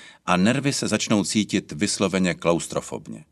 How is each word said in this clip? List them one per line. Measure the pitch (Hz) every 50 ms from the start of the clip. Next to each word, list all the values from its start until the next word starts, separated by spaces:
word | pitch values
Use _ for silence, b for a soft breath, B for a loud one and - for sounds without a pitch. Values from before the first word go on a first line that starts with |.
| B B B B _
a | 92 90
nervy | 90 92 110 127 139 127 143
se | 127 - 120 95
začnou | 107 104 - - 113 104 87
cítit | - - 107 98 - - 95 82 -
vysloveně | 78 76 104 101 - - 104 90 92 92 92 87 82
klaustrofobně. | - - 85 85 - - - - - - - - 57 - - - - - _